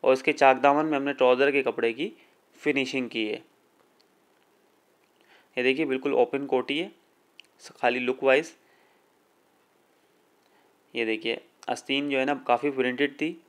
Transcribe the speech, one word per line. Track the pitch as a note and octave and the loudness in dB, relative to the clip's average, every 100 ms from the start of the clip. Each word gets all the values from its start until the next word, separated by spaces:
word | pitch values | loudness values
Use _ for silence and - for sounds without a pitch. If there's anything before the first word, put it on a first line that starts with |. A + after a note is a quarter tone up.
और | - | 4
इसके | C3 - | 2 0
चाक | D3+ C3+ C3 | 4 6 6
दामन | C#3+ C#3+ D#3 | 4 4 0
में | C#3+ | -2
हमने | C#3 | -4
ट्राउज़र | C3+ B2+ B2+ C#3 | 2 2 4 2
के | C#3 | 2
कपड़े | C3 A2+ A#2 | -2 -2 -4
की | A#2 F#3 - _ _ _ _ | -2 -8 -10 _ _ _ _
फिनिशिंग | D3+ C#3 C3 C3+ A#2+ | -2 -2 -4 -6 -6
की | A2+ G#2+ | -6 -6
है। | G#2 - _ _ _ _ _ _ _ _ _ _ _ _ _ _ _ _ _ _ _ _ - | -6 -12 _ _ _ _ _ _ _ _ _ _ _ _ _ _ _ _ _ _ _ _ -2
ये | |
देखिए, | B2+ C3+ D3+ | 0 0 -2
बिल्कुल | C3 C#3 B2+ | -2 0 0
ओपन | A#2+ C#3 C#3 | 0 -2 -2
कोटी | C3 B2 C#3+ | -2 -2 -6
है, | F#3+ - _ _ _ _ _ _ | -6 -14 _ _ _ _ _ _
स-, | - | -20
खाली | - B2 B2 | -4 -2 0
लुक | B2 B2+ | -4 0
वाइज। | C3+ C3+ E3 - _ _ _ _ _ _ _ _ _ _ _ _ _ _ _ _ _ _ _ _ _ _ _ | 2 2 0 -16 _ _ _ _ _ _ _ _ _ _ _ _ _ _ _ _ _ _ _ _ _ _ _
ये | A#2+ A2+ | -6 -4
देखिए, | A2 A2+ - _ _ - | -4 -6 -8 _ _ -8
आस्तीन | A#2 - C#3 C#3+ | -8 -4 -4 0
जो | C#3 | -2
है | C3 | -2
ना, | C#3 C3+ | -4 0
काफ़ी | A#2+ D3 | 0 0
प्रिंटेड | C3+ B2 B2 C#3+ C#3 | 0 -2 0 -2 -2
थी | D#3 F3 | -8 -8